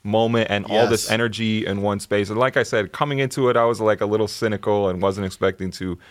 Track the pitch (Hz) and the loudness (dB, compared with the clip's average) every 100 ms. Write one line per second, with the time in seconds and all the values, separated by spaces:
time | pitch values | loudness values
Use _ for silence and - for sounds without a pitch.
0 | 104 110 113 117 110 101 92 104 117 113 | -2 0 2 2 0 -2 0 2 2 2
1 | - 110 117 104 113 107 107 98 101 101 | 0 0 0 -2 -2 0 -2 -2 0 -2
2 | - 104 101 110 131 135 117 117 98 - | -2 -2 0 0 0 0 0 0 -2 -4
3 | 147 139 135 - 127 120 117 113 107 104 | -4 -2 -2 0 2 4 2 2 2 2
4 | 104 107 104 - 113 101 - 104 98 90 | 2 0 0 -2 -2 -2 0 2 2 0
5 | 98 98 95 - 98 95 95 - 92 87 | 0 0 -4 0 -2 0 -6 -6 -8 -8
6 | - | -12